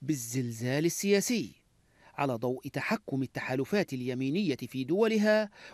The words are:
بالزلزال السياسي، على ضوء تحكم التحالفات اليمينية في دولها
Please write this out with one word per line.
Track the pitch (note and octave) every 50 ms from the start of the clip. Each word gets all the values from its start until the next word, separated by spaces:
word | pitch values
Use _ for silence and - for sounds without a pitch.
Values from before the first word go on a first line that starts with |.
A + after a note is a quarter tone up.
| -
بالزلزال | C3+ D#3 C3+ A#2 A2+ A#2 C3 B2 A#2+ A2+ A2 A#2+ B2 C3 D3 D#3+
السياسي، | E3+ - - - G3 G3+ G3 F#3+ - B3+ A3 C#3 F#2+ - _ _ _ _ _ _ _ _ _ - - -
على | - C#3+ C#3+ B2
ضوء | A2 B2 B2 B2+ B2+ - C#3
تحكم | - C#3+ - - G#3+ G#3+ - - C#3+ C3+ C3
التحالفات | A#2+ - C3 - - - - C3+ - - G#3 - - C3+
اليمينية | B2+ B2 B2+ B2+ B2+ C3+ C3+ C#3+ F#3+ G#3+ E3 B2+
في | - - A#2 - C3 C3
دولها | B2+ E3 G3 A3+ A3 A3 A3 G#3 G#3+ G#3+ G#3+ G#3+ G#3 _ - - -